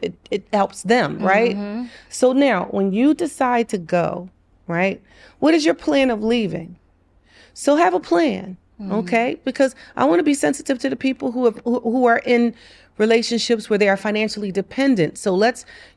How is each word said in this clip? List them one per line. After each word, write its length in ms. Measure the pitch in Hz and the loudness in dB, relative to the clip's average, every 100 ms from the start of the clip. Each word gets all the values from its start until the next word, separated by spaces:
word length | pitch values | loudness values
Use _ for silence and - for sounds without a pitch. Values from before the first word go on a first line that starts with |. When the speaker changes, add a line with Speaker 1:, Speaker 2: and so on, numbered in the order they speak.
Speaker 1:
it, 140 | - 180 _ | -10 -10 _
it 160 | 202 - | -8 -4
helps 300 | 208 196 - | -2 -2 -4
them, 360 | 185 240 160 - | 0 0 0 -2
right? 380 | 190 202 233 202 | 0 2 2 -2
Speaker 2:
Mm-hmm. 300 | 202 214 247 - - | -6 -8 -10 -14 -18
Speaker 1:
So 240 | - 254 | 0 2
now, 360 | 262 285 196 - | 4 2 2 -2
when 220 | 202 196 | -2 0
you 200 | 190 269 | 2 2
decide 560 | 311 330 - 262 240 226 | 2 -2 -2 0 0 -2
to 100 | 202 | -6
go, 520 | 160 175 165 180 185 - _ _ - | -2 -2 -2 -4 -12 -18 _ _ -6
right, 360 | 170 190 190 _ _ - _ | -2 -2 -4 _ _ -20 _
what 140 | 285 | 2
is 140 | 330 302 | 4 2
your 80 | |
plan 360 | 277 - 277 262 | 0 0 0 2
of 140 | 220 | 0
leaving? 520 | 220 240 202 160 170 175 _ _ _ _ _ _ - | 0 0 -2 -6 -12 -18 _ _ _ _ _ _ -20
So 220 | - - 294 | -4 0 2
have 180 | 349 | 2
a 60 | 359 | 0
plan, 560 | - 339 320 190 196 185 _ - | 0 0 0 -2 -8 -16 _ -16
Speaker 2:
Mm-hmm. 120 | 196 | -6
Speaker 1:
okay? 460 | 208 180 226 240 320 | -4 -2 0 -2 -4
Because 320 | - - 269 - - - | -6 0 0 -2 -12 -2
I 80 | 277 | 2
wanna 160 | 349 | 2
be 100 | 294 | 2
sensitive 440 | 277 294 277 - 262 | 2 0 -2 -4 -4
to 80 | 269 | -4
the 60 | 254 | -4
people 340 | 269 262 262 | -4 -4 -4
who 140 | 240 | 0
have, 160 | 247 233 | 0 0
who, 160 | - 247 | -2 -2
who 260 | 233 247 240 | -2 2 2
are 140 | 233 | 2
in 280 | - 240 233 - - - _ - | 2 2 2 -2 -14 -20 _ -2
relationships 720 | 214 226 226 233 - 226 - | 2 2 2 -2 0 -2 0
where 80 | 208 | 2
they 100 | 202 | 2
are 80 | 196 | 2
financially 540 | 214 214 220 214 202 | 0 -2 -2 -4 -6
dependent. 680 | 185 196 - 277 233 151 - | -4 -6 -2 2 2 0 -2
So 160 | 208 | -2
let's, 300 | 185 226 247 - - - | 2 2 0 -10 -20 -20